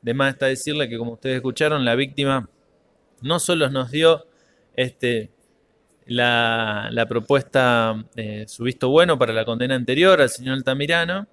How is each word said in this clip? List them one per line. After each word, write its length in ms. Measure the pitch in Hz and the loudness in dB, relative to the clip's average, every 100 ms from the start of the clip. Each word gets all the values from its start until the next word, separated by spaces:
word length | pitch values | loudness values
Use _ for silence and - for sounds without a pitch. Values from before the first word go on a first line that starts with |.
De 140 | - 131 | -4 0
más 180 | 139 | 0
está 140 | 131 135 | 0 -2
decirle 420 | 131 - 151 131 | -2 -4 -4 -4
que, 80 | 117 | -4
como 140 | 117 | -8
ustedes 240 | 117 135 127 | -8 -4 -4
escucharon, 500 | 127 123 151 151 123 | -4 0 0 2 2
la 80 | |
víctima 560 | 117 139 139 139 135 110 _ _ _ _ _ _ _ | 0 0 -2 0 -2 -4 _ _ _ _ _ _ _
no 160 | 131 165 | -4 -2
solo 300 | - 175 139 | 0 0 0
nos 220 | 135 123 | 0 -4
dio, 340 | 147 160 160 - _ _ _ _ - | 2 4 4 -2 _ _ _ _ -4
este, 540 | 127 - 123 117 107 _ _ _ _ _ _ _ - | -4 -2 -2 -2 -6 _ _ _ _ _ _ _ -8
la, 840 | 120 120 120 117 113 110 104 110 | 0 2 2 0 0 -2 -4 -6
la 140 | 117 113 | -4 -2
propuesta, 1000 | 117 110 139 131 135 127 120 113 110 107 - | -2 2 0 2 2 4 2 2 -2 -8 -12
eh, 300 | 110 107 107 | -10 -10 -12
su 160 | - | -6
visto 260 | 117 123 127 | -6 -2 2
bueno 300 | 147 175 147 | 4 4 4
para 140 | 120 | 2
la 120 | 113 113 | 0 -2
condena 300 | 117 123 131 | -4 -2 -2
anterior 440 | 123 135 185 180 | -2 2 6 6
al 100 | 131 | 4
señor 260 | - 127 135 | 0 -6 -4
Altamirano 720 | 131 135 143 170 170 185 208 | -2 -4 -2 -2 -2 -6 -8